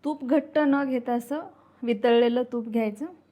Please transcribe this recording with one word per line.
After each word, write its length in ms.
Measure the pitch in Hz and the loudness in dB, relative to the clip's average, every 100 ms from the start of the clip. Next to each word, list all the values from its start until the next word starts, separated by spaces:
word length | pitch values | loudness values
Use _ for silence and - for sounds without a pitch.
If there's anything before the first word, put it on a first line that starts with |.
तूप 200 | 285 294 | -6 -6
घट्ट 340 | 254 294 285 302 | 0 0 2 0
न 300 | 294 277 277 | 2 2 0
घेता 240 | 254 247 | -4 -2
असं 260 | 240 240 302 370 - _ _ | -4 -4 -8 -8 -20 _ _
वितळलेलं 600 | 240 214 240 233 240 240 247 | -4 0 4 4 4 0 -2
तूप 180 | 240 226 | -6 -4
घ्यायचं. 360 | 226 220 214 320 349 _ | -2 -2 -6 -12 -12 _